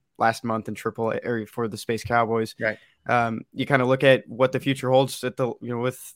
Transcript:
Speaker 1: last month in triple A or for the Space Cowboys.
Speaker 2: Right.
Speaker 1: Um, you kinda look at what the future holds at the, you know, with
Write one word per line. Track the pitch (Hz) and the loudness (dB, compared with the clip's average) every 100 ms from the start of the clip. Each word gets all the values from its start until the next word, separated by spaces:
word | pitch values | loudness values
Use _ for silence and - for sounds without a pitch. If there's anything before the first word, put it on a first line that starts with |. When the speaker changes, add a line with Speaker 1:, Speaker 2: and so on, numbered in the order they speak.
| _ - | _ 0
Speaker 1:
last | 113 113 | 2 2
month | 117 113 107 | -2 -4 -4
in | |
triple | 104 113 110 113 | -6 -6 -2 -2
A | 110 | -2
or | - 117 104 | -4 -4 -4
for | - 117 | -6 -6
the | 104 | -6
Space | - 110 | -4 -4
Cowboys. | - 117 113 113 110 - | 0 2 2 0 -2 -4
Speaker 2:
Right. | 113 104 _ _ - | -4 -4 _ _ -2
Speaker 1:
Um, | 120 117 113 - | 0 0 -4 -10
you | - 123 | -8 0
kinda | 143 127 | 2 4
look | 135 | 4
at | 143 127 - | 6 6 2
what | 117 131 | 0 0
the | 131 | 2
future | 143 135 127 | -2 -2 2
holds | 131 135 - | 4 2 -2
at | 123 - | -8 -2
the, | 127 113 | -4 -4
you | 117 | -6
know, | 120 | -2
with | 123 - - | -4 -4 -16